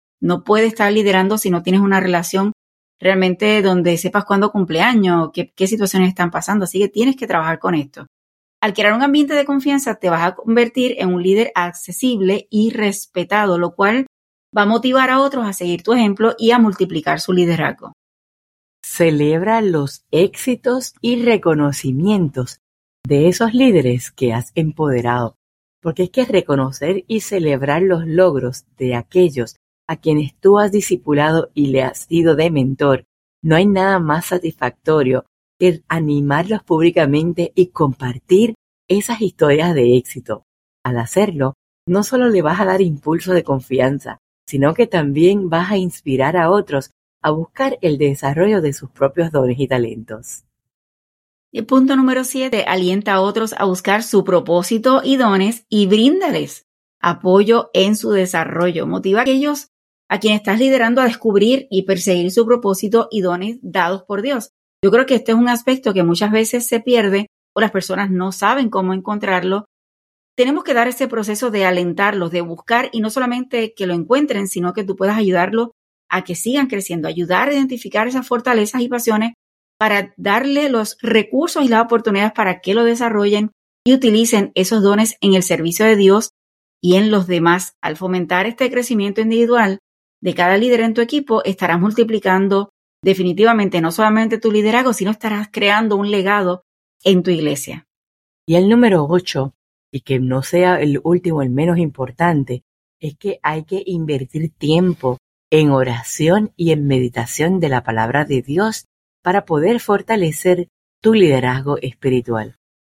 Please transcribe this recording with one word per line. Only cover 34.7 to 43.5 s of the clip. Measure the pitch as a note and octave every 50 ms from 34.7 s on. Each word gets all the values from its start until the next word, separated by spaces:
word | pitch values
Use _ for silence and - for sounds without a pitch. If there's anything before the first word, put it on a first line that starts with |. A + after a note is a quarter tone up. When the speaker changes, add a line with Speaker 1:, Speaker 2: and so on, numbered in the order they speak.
| - _ - E3 D#3 D#3 C3+ B2+ B2+ B2+ - _ _ _ _ _ _ -
Speaker 2:
que | F3+ F#3 D#3+ D#3 _ -
animarlos | D#3+ E3 D#3 D3+ C#3+ C#3+ C#3+ C#3+ C#3+ D3+ F3 G3 A3 G3+ -
públicamente | - F3 D#3 E3 E3+ E3+ F3+ D#3 C#3 C#3+ D3+ D#3+ F3 E3 - E3+ - -
y | - F3+ F3+
compartir | - - D#3+ C#3 B2+ - C3+ B2 B2 B2+ _ - F3+ G3 A3+ A3+ A3 _ _ _ _ _ _ -
esas | F3+ G3+ G3+ - A#3 A3
historias | A3 F3+ - - E3 D3 C#3+ D#3 D#3+ F3 E3+
de | C#3+ A#2+ A#2+ B2 B2+
éxito. | B2 - - B2+ - - G#2+ - _ _ _ _ _ _ _ _ -
Al | B2+ B2 A#2
hacerlo, | A#2 - - F#3 G#3 G#3 E3+ C#3+ C3 C3+ - _ _ _ _ _ - -
no | F3 G3+ G#3
solo | - C4 B3 B3+ A#3+
le | G#3+ F#3
vas | D#3 D3+ F3 F#3
a | G#3
dar | F#3+ F#3 F#3+
impulso | G3 F3 D3 C#3 - D3+ D#3+ F3 - F3+ F#3
de | E3+ E3
confianza, | -